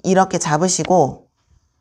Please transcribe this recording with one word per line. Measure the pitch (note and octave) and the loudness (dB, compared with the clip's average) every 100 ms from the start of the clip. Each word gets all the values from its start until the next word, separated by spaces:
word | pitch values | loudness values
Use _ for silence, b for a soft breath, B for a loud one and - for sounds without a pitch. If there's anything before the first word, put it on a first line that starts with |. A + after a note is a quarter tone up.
이렇게 | - F#3 F#3+ E3+ | 0 2 2 -2
잡으시고 | E3 D3+ F3+ F3 D#3 F3+ C3+ - _ _ _ _ _ _ | -2 -2 0 -2 0 2 2 -2 _ _ _ _ _ _